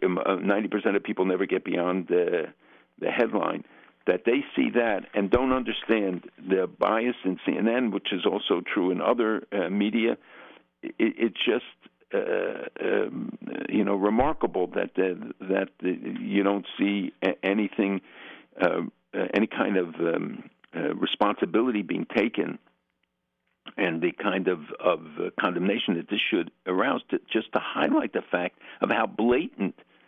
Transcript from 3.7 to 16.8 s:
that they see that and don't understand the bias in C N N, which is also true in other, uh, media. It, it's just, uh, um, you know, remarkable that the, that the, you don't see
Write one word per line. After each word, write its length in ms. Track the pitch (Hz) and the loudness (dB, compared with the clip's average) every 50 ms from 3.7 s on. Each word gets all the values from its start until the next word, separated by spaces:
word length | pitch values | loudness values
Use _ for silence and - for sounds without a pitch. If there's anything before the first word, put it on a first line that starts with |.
| - - - - _ _ - | -20 -20 -20 -20 _ _ 0
that 140 | - 90 92 - | 0 2 2 4
they 180 | - 127 143 139 - - | 2 2 2 0 -2 -2
see 140 | 139 131 117 | 0 0 2
that 340 | 104 120 117 113 101 90 - - - | 2 2 2 2 0 -2 -4 -4 -2
and 160 | 104 101 92 | 0 2 4
don't 200 | 120 123 135 131 | 4 4 4 4
understand 760 | 127 131 120 110 104 - - - 117 110 101 95 90 85 - - _ | 2 0 0 -4 -6 -4 0 0 2 2 2 0 -2 -4 -8 -12 _
the 300 | - - 90 95 95 90 87 - - | -8 0 2 2 2 2 0 0 0
bias 360 | - 95 107 113 117 123 120 - - | 2 2 2 2 2 0 -2 -2 -2
in 160 | 95 92 - - | -2 -2 -2 -2
C 100 | 95 76 | -2 0
N 100 | 82 101 | 2 2
N, 240 | 113 117 127 127 110 | 2 2 2 0 0
which 200 | 98 98 - - | 0 -2 -4 -4
is 140 | 104 90 82 | -4 0 0
also 360 | 101 87 104 - - 98 87 | 2 0 0 0 0 0 0
true 300 | 87 - - 104 90 92 | 0 -2 0 2 2 2
in 100 | 90 90 | 2 2
other, 460 | 85 98 123 117 113 110 110 - - - | 2 2 2 4 2 2 0 -2 -4 -4
uh, 180 | - 101 87 85 | -2 -2 0 0
media. 480 | 98 101 101 107 110 117 110 117 117 - - - - - - - - - _ _ _ - | 2 2 2 2 2 2 2 2 0 -2 -8 -20 -20 -20 -20 -20 -20 -20 _ _ _ -14
It, 120 | - - - - | -14 -10 -2 0
it's 380 | 110 117 - - 117 110 - - - | 0 0 2 0 -2 -2 0 -2 0
just, 200 | 123 107 123 - - - _ - - _ _ _ - - | 0 0 -2 -2 -8 -20 _ -20 -20 _ _ _ -4 -2
uh, 540 | 101 87 87 95 95 92 - - - - - - - - | -2 0 0 0 0 -2 -2 -4 -6 -10 -12 -8 -6 -2
um, 540 | 98 101 101 98 - 135 - - - - - - - - - - - | 0 0 0 0 -2 -4 -6 -8 -8 -10 -12 -12 -10 -8 -8 -6 0
you 160 | - 107 101 | 0 2 2
know, 100 | 98 101 | 2 2
remarkable 720 | 95 95 104 110 117 131 147 - - - - - 92 90 90 - | 2 2 2 4 4 2 2 2 0 -2 0 0 0 -2 0 0
that 200 | 95 92 - - | -2 -2 -2 0
the, 380 | 95 95 92 90 - - - - - | 0 0 0 0 -4 -8 -12 -12 -10
that 300 | 95 95 95 98 95 - _ - | -4 -2 0 0 0 -4 _ -4
the, 160 | - 92 87 85 - - 98 - | -2 -2 -2 -2 -6 -8 -8 -6
you 240 | 98 101 101 101 95 | -4 0 2 2 4
don't 220 | 98 101 101 - - - | 4 2 0 -4 -6 -2
see 360 | - | 0